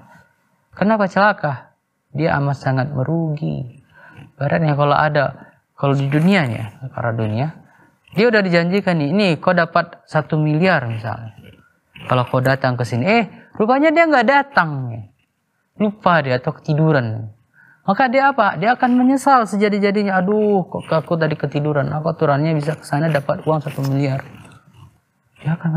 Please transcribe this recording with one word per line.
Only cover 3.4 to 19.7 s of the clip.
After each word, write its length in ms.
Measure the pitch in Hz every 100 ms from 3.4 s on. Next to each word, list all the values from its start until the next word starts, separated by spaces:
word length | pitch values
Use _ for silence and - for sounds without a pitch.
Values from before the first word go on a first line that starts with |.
| 160 143 127 - _ - - - - -
Ibaratnya 340 | 143 170 156 143
kalau 160 | 143 147
ada, 560 | 151 147 135 - - _ _ -
kalau 180 | 143 139
di 80 | 139
dunianya, 720 | 151 170 196 127 110 110 - 131 -
para 160 | 120
dunia, 420 | 113 107 110 151 - - _ _ _ _ 170
dia 160 | 240
udah 80 | 220
dijanjikan 640 | 190 170 170 202 190 165
nih, 80 | 143
"Ini 160 | 196 196 147
kau 80 | 185
dapat 480 | 175 165 170 165 - -
satu 320 | 156 - 156
miliar 480 | 151 151 185 160 117
misalnya." 480 | 113 107 110 113 - - - _ _ _ - -
Kalau 160 | 127
kau 160 | 120 131
datang 400 | 131 135 131 123
ke 80 | 120
sini, 160 | 117
eh, 480 | 165 233 202 - - -
rupanya 320 | 220 269 320
dia 160 | 320 330
nggak 180 | 277 226
datang. 460 | 285 277 196 160 139 123 110 104 _ _ _ _ _ _ -
Lupa 480 | 208 208 185 170 131
dia 160 | 127
atau 160 | 156 -
ketiduran. 720 | - 147 160 143 113 110 110 - _ _ - _ -
Maka 240 | 196 262
dia 240 | 269 277
apa? 240 | 269 202 147
Dia 160 | 214
akan 240 | 247 247 247
menyesal 480 | 254 269 277 262 214
sejadi-jadinya, 720 | 202 208